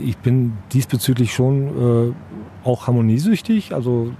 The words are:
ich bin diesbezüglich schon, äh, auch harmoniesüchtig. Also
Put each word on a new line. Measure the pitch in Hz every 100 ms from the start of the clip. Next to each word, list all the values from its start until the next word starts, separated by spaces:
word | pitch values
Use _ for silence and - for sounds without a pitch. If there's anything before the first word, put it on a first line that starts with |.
ich | 127 104
bin | 127 127 120 107 -
diesbezüglich | 127 - 117 - 123 117
schon, | - 127 139 139 131 120 117 120 120 - 185 - -
äh, | 127
auch | 123 -
harmoniesüchtig. | 123 113 117 185 220 - 220 -
Also | 143 123 120 117 127